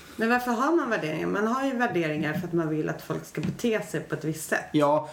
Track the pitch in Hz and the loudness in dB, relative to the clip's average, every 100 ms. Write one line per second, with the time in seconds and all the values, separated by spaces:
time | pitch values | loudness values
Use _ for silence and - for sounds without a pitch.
0 | - - 226 247 247 226 285 330 254 202 | -14 -2 2 2 2 0 4 2 2 0
1 | 156 165 175 190 220 262 269 247 240 175 | -2 -2 0 0 0 0 0 0 0 2
2 | 160 151 151 170 175 170 156 156 165 156 | 0 0 -2 -2 0 0 0 0 -2 -4
3 | - 160 - - 151 143 240 214 208 151 | -6 -6 -6 -4 -4 0 0 0 -2 -6
4 | - 143 156 156 - - - 151 143 151 | -4 -4 -4 -6 -2 -4 2 4 6 4
5 | - | 0